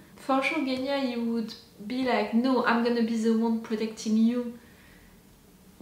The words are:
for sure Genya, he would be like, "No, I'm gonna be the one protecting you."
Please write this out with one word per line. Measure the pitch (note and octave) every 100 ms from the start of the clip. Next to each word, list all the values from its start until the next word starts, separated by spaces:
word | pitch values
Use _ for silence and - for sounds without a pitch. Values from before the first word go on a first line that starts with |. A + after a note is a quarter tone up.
| -
for | - - C4+
sure | C4 D#4+
Genya, | C4 B3+ C4+ C#4
he | B3+ A#3
would | A#3 A#3 G#3+ - - - G#3
be | B3+
like, | B3+ G#3 G#3
"No, | A3+ C4 A#3+ -
I'm | A#3
gonna | A#3 A#3+
be | A3+ A3+
the | A3+
one | A3 A3+ A3+
protecting | A3+ G#3+ A3 - A3 A3
you." | A3+ B3 A#3+ A#3+ - - - - - - - - - - - -